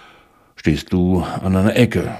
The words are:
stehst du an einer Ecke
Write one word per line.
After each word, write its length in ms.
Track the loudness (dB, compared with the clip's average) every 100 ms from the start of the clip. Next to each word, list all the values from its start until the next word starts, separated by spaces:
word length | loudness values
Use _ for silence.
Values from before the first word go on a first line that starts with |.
| -20 -20 _ _ _ -6
stehst 360 | -2 -2 0
du 300 | 0 2 0
an 340 | -2 -6 -2 2
einer 200 | 2 2
Ecke 400 | 2 0 -4 -8